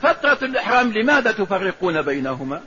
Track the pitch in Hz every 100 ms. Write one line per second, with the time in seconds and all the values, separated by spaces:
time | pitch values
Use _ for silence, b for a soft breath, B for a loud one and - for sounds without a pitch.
0 | 294 - 285 269 262 254 214 247 247 214
1 | 240 294 240 214 190 190 190 - 185 156
2 | 143 139 131 127 135 151